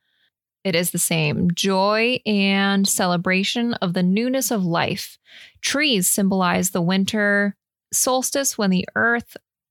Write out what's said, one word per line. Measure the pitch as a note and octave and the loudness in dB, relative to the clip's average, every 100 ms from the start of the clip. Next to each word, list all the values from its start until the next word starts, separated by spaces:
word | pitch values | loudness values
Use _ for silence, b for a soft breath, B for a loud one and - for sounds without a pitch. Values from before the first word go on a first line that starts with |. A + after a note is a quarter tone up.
| _ _ _ _ _ _ | _ _ _ _ _ _
It | G3 E3+ | -2 -2
is | F3 | -2
the | F3 | -2
same | - E3 D3+ - F3+ | -2 0 0 0 0
joy | E3+ G3 F#3+ G3+ G#3+ A#3 B3+ G#3+ | 0 0 0 0 2 0 -2 -2
and | G#3 G3 G3 G3 G3 G3 | 0 2 2 2 2 0
celebration | - F#3 F3 F#3 F#3 G3+ A#3+ A#3+ A#3+ | 0 0 0 0 0 0 -2 -2 -2
of | F#3 | -2
the | F3+ | 0
newness | F3+ G3 B3 C4 B3+ | 2 2 0 -2 -2
of | A#3 F3+ | -2 0
life. | E3 C#3+ - - - B B B B | 0 -2 -4 -10 -18 B B B B
Trees | - C4+ D4+ G#3 F3+ | -4 0 2 2 2
symbolize | - G3 F#3+ F3+ F#3 F3+ | 2 2 2 2 0 0
the | F#3+ | 0
winter | E3+ F#3+ G3 G#3+ G3+ G3+ G3+ - _ _ _ | 0 0 0 0 2 2 0 -4 _ _ _
solstice | - - B3+ B3+ C#4 C#4 - | -2 0 0 -2 -2 -2 0
when | G3 | 2
the | F#3 - - | 2 0 -2
earth | A3+ A#3 - - _ _ _ | 0 0 -4 -18 _ _ _